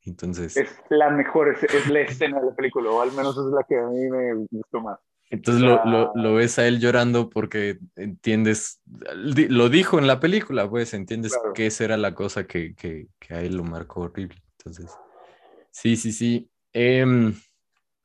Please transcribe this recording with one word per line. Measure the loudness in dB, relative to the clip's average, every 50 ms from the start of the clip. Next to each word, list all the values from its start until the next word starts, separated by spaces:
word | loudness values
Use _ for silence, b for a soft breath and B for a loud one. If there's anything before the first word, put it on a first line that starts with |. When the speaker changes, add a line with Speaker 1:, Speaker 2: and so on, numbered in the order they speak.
| _
Speaker 1:
Entonces | -16 -14 -10 -8 -8 -8 -8 -8 -4 -2
Speaker 2:
Es | -4 -4 -4 -6 -16 -6 0
la | 2 2 4 4
mejor, | 2 0 -2 0 0 2 2 2 2
es, | 0 0
es | 0 0 0 2 2
la | 2 0
escena | 0 -2 -2 -4 -4 -4 -2 -2
de | -4
la | -4 -2
película, | -2 -4 -4 -2 -2 -2 0
o | 0 0 0
al | 0 -2
menos | -2 -4 -4 -4
es | -4 -4 -2 -2
la | -2 0 0
que | 0 -2
a | 0 -2
mí | -4 -4 -4 -4
me | -2 -2 -4 -4 -4 -4 -6 -8 -10
gustó | -12 -10 -10 -10 -10
más. | -8 -10 -12 -14 _ _ _ _ _ _
Speaker 1:
Entonces | -12 -6 -2 0 2 4 6
lo, | 6 6 6 4
lo, | 4 2 2 2 0
Speaker 2:
Ah. | 0
Speaker 1:
lo | 0 0 2 4
ves | 4 2 2 2 2
a | 2
él | 2 2 2
llorando | 2 2 4 4 2 2 2 0 0 -2
porque | -2 -4 -4 -4 -4 -4 -4 -4 -6 -8 -12 -18 _
entiendes, | -12 -12 -12 -12 -6 -2 0 0 2 2 2 2 0 -2 -8 -12 -16 _ -20 -20 -18 -14 -12 -10 -8 -6 0 2
di-, | 4 4 4
lo | 6 6 6 6
dijo | 6 4 4 4 4 4
en | 4
la | 4 4 4
película, | 2 2 2 0 -2 -2 -2 -2 -2 -2
pues, | -2 -4 -4 -4 -6
entiendes | -8 -8 -6 -6 -6 -4 -4 -4
Speaker 2:
Claro. | -4 -4 -4 -2
Speaker 1:
que | -2 -2
esa | -2 0 -2 -2
era | 0 0 0
la | 0 -2 -2
cosa | -4 -6 -6 -4 -6 -8
que, | -6 -6 -6 -6 -8 -10
que, | -12 -12 -12 -12 -12 -14 -18 _ _
que | -18 -14 -10
a | -8 -6
él | -6 -6
lo | -6 -6
marcó | -6 -8 -10 -12 -12 -10 -10 -10
horrible. | -10 -8 -10 -12 -12 -12 -18 _ _ _ -20 -20
Entonces, | -18 -18 -18 -18 -20 -20 -20 -20 b b b b b b b b b b b b b -14
sí, | -4 0 0 0
sí, | 0 0 -4 -4
sí. | -2 -2 0 0 -2 -4 -8 _ _ _ _ -2
Em, | 2 2 4 4 4 4 4 4 4 4 2 0 b b b b _ _ _ _ _ _ _ _ _ _